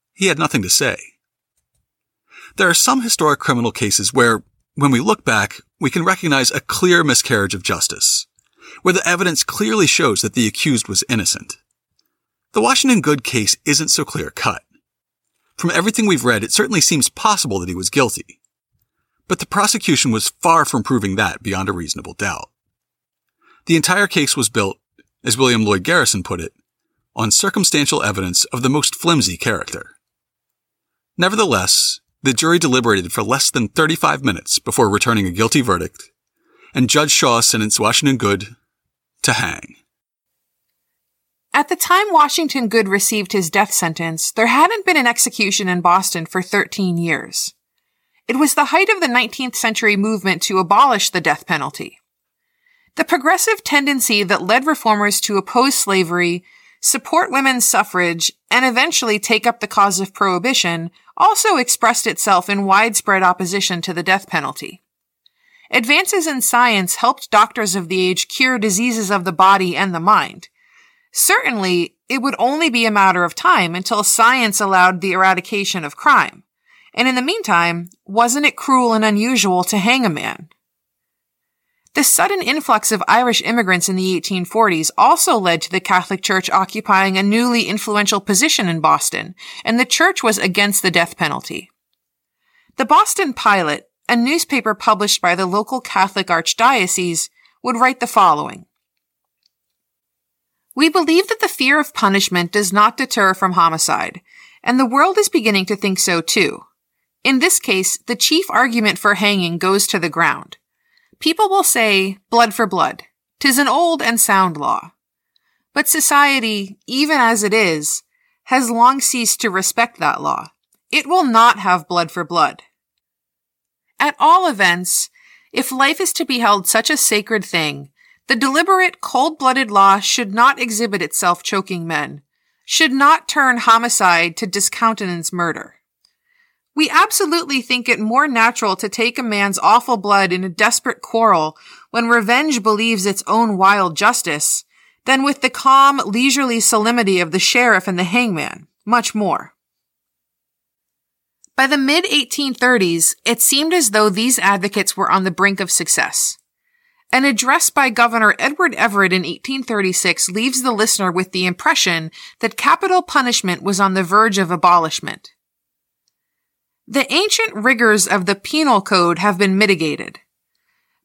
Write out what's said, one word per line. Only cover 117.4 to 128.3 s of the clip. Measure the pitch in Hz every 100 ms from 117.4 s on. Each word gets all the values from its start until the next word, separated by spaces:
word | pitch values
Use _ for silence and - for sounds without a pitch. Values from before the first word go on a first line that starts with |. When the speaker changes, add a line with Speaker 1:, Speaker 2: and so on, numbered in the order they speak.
Speaker 2:
it | 208
is, | 220 196 160 147 - - _ _ _
has | - 254 240
long | 233 240 277
ceased | - 247 226 -
to | 233
respect | 185 180 - 175 -
that | 151 -
law. | 147 - - _ _ _ _
It | - 269
will | 359
not | 294 226 233 208
have | 190 180 151
blood | 175 165
for | -
blood. | 165 175 147 - _ _ _ _ _ _ _ _ _ _ _ _ _ -
At | 285 285
all | 294 359 359
events, | 208 185 175 180 - - _ _ _ _
if | - 262
life | 262 269 311
is | 370
to | -
be | 311 254
held | 226 208 180
such | 220 226
a | 302
sacred | - 208 208 220
thing, | 185 175 151 143 139 _ _ _
the | -